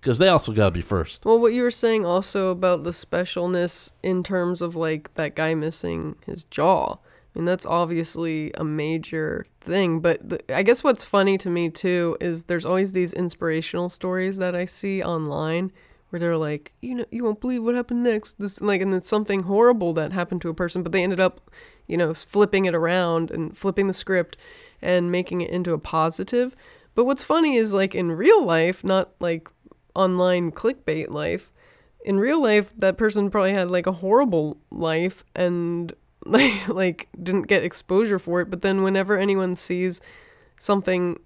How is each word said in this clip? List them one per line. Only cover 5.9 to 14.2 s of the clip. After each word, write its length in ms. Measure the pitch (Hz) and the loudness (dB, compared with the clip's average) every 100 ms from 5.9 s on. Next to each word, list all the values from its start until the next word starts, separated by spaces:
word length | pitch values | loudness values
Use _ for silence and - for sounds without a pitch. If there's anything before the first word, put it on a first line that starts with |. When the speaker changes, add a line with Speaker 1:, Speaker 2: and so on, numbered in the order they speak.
| - 156 - - | -6 -6 -10 -12
Speaker 2:
his 180 | - - | -14 -10
jaw. 480 | - 165 185 - | 0 2 2 0
I 460 | - _ - _ - | -6 _ -20 _ -6
mean, 60 | 170 | -2
that's 200 | 185 - | -2 0
obviously 840 | 170 170 165 165 - 165 156 156 - | -2 0 -2 -4 -6 -4 -4 -6 -6
a 80 | |
major 840 | 156 151 151 160 156 160 156 - - _ | -4 -4 -2 -4 -4 -6 -4 -6 -10 _
thing, 400 | - 185 185 165 | -4 0 2 2
but 280 | 165 - - | 2 0 -4
the, 280 | 170 - 156 | -8 -4 0
I 80 | |
guess 200 | 190 254 | 4 4
what's 200 | 294 233 | 4 0
funny 340 | - 202 196 196 | 0 2 2 0
to 100 | 190 | -2
me, 200 | 175 170 | -2 -4
too, 460 | 160 185 180 170 - | -2 -2 0 0 -2
is 240 | 175 165 - | -4 -4 -4
there's 200 | 170 170 | -4 0
always 280 | 185 196 | 0 0
these 180 | 190 175 | 0 -2
inspirational 760 | - 180 - 165 160 160 - 180 | -2 -4 -4 -2 -2 -2 -4 -4
stories 480 | - 185 185 | -4 -4 -2